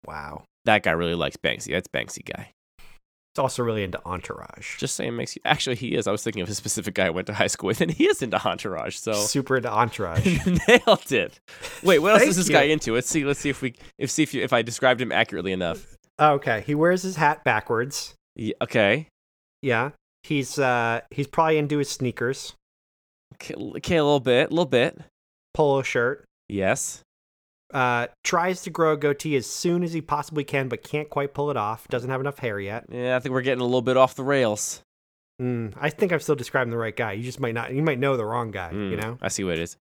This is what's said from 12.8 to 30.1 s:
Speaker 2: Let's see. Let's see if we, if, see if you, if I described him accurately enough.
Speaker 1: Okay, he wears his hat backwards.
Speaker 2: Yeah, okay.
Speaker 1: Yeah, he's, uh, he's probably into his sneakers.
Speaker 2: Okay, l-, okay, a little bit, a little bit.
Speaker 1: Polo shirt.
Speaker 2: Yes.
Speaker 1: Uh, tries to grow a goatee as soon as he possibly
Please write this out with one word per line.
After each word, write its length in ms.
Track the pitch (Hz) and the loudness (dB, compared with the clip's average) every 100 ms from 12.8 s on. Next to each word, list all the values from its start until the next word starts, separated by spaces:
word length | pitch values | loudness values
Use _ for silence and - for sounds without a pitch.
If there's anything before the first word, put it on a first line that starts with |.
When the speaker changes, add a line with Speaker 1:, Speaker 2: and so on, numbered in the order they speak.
| - | 0
Speaker 2:
Let's 140 | 117 123 | -2 0
see. 160 | 160 | -2
Let's 160 | 143 139 | -2 -2
see 80 | 147 | -2
if 100 | 135 | -4
we, 140 | 131 - - - | -6 -8 -20 -8
if, 120 | 131 | -4
see 100 | - | 0
if 120 | 151 | 0
you, 80 | 131 | 0
if 80 | 123 | 2
I 100 | 123 | 2
described 380 | 117 113 131 123 | 0 2 2 4
him 100 | 123 | 2
accurately 400 | 78 113 87 90 | 0 0 0 -2
enough. 460 | 92 87 82 - - _ - | -2 -2 -4 -10 -20 _ 4
Speaker 1:
Okay, 420 | 151 139 139 110 | 4 4 0 -2
he 120 | - 147 | -2 2
wears 260 | 170 185 | 4 2
his 140 | 190 165 | -2 2
hat 260 | 151 151 | 2 2
backwards. 720 | - 110 - 113 131 - - - _ - | 0 0 0 -2 -2 -6 -10 -16 _ -8
Speaker 2:
Yeah, 180 | 107 - | -6 -4
okay. 480 | 120 123 101 127 156 _ _ _ _ _ | 0 4 4 4 0 _ _ _ _ _
Speaker 1:
Yeah, 280 | 135 117 131 - _ _ | 0 0 0 -6 _ _
he's, 340 | - 147 127 - | -2 -2 -2 0
uh, 400 | 131 123 117 117 - | 2 2 0 -2 -6
he's 160 | - 139 | -6 -4
probably 320 | - 160 156 | 2 2 2
into 200 | 147 147 | 2 -2
his 100 | 139 | -2
sneakers. 640 | - 123 - 120 139 - - _ _ _ _ _ _ _ | -2 -4 -2 -4 -4 -10 -18 _ _ _ _ _ _ _
Speaker 2:
Okay, 200 | - - - | -20 -14 -10
l-, 180 | 120 - | -10 -8
okay, 180 | - 170 | 0 2
a 80 | |
little 160 | 147 147 | 6 4
bit, 260 | 127 123 147 | 6 4 4
a 20 | |
little 140 | 160 | 2
bit. 360 | 165 127 123 - - _ _ _ _ | 4 4 2 -2 -20 _ _ _ _
Speaker 1:
Polo 280 | - 151 139 | 0 2 2
shirt. 420 | 127 131 120 143 _ _ _ | 0 0 0 -2 _ _ _
Speaker 2:
Yes. 520 | 98 95 135 - - _ _ _ _ _ _ _ | -2 0 0 -2 -10 _ _ _ _ _ _ _
Speaker 1:
Uh, 340 | 139 123 120 120 _ | -2 0 0 -2 _
tries 400 | - 180 175 180 | -2 0 0 -2
to 80 | - | -6
grow 220 | 160 160 | 0 2
a 40 | 151 | 4
goatee 380 | 143 143 156 | 2 0 0
as 140 | 143 - | 0 -2
soon 340 | - 180 175 | -2 0 2
as 100 | 175 | 0
he 80 | 165 | -4
possibly 440 | - | -2